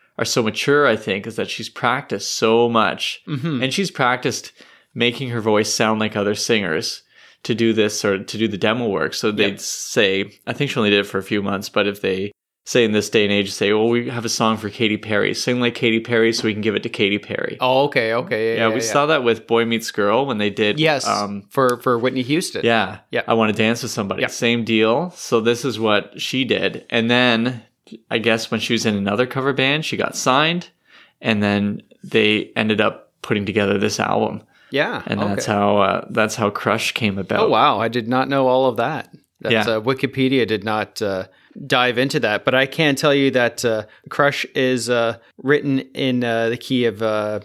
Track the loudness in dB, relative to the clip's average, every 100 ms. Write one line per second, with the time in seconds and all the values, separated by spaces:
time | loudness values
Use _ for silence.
0 | _ -6 -2 0 0 0 2 4 4 2
1 | 0 -4 -4 -6 -6 -6 -10 -2 0 0
2 | -4 -8 -6 0 4 6 6 4 2 0
3 | -6 -8 -8 -6 -2 -2 -2 -2 -4 0
4 | 0 0 -2 -6 -10 -20 -20 -20 _ -2
5 | 0 0 -4 -2 2 2 2 0 0 0
6 | -2 -2 -2 -2 0 0 0 -2 -4 -10
7 | _ _ -20 _ -6 0 2 2 0 0
8 | -2 -2 -4 -4 -4 0 -2 0 -2 -2
9 | -2 -2 -4 0 -2 -2 -10 -10 -4 0
10 | 2 0 -4 -10 -12 -4 -4 0 2 2
11 | 2 -4 -2 -4 -2 -4 -4 -2 -2 -2
12 | -2 -2 -6 -10 _ _ -2 2 4 2
13 | 2 2 2 2 0 -2 0 2 2 2
14 | -2 -6 -6 0 0 0 -4 -2 0 0
15 | -2 0 0 -2 -2 0 -2 0 0 0
16 | 0 2 2 2 -2 -2 -2 -2 -4 -2
17 | 0 0 -4 -6 -6 -2 0 2 2 0
18 | 0 -2 -2 -2 0 2 0 0 0 0
19 | 2 2 2 0 2 0 2 -2 -4 -2
20 | 2 2 0 -2 -2 0 0 2 2 2
21 | 0 0 -2 -8 -6 0 0 0 0 0
22 | 0 -2 -2 -2 -2 -2 0 2 0 -6
23 | -6 -6 0 2 2 2 0 0 -4 -6
24 | -4 -4 -4 -2 0 0 0 2 4 2
25 | -2 -8 -2 0 2 0 -2 -2 2 2
26 | 0 -8 -4 -2 0 0 0 -4 -4 -2
27 | 2 4 6 4 2 -4 -12 _ _ -20
28 | _ -2 0 0 -2 -4 -2 0 0 0
29 | 0 0 -2 -2 -2 0 0 0 -2 -4
30 | -4 -2 0 2 2 -2 -6 _ _ -20
31 | -20 _ -2 0 2 2 0 -4 -12 -20
32 | -2 2 4 2 0 -2 0 2 0 -2
33 | -12 _ -4 -2 0 0 2 0 0 -2
34 | 0 0 -2 -4 -14 _ _ -2 -2 -4
35 | -6 -2 -2 -2 -2 0 2 4 2 0
36 | -2 0 0 0 -2 0 -2 0 -2 -2
37 | -2 -4 -2 0 2 4 4 2 0 -2
38 | 0 0 0 2 4 4 2 2 -2 -4
39 | -10 -20 _ _ -4 -2 0 0 -2 -2
40 | -4 0 0 2 0 -2 -2 -4 -4 -4
41 | -4 -4 -6 _ _ -18 -2 2 2 2
42 | 0 0 0 0 2 2 2 2 0 2
43 | 2 4 2 2 0 0 -2 -2 -4 -16
44 | -8 0 0 0 -4 0 0 0 0 0
45 | 0 -2 -12 -6 2 2 2 -2 -4 -4
46 | -2 0 0 0 0 -2 -2 0 0 0
47 | -2 0 -2 -6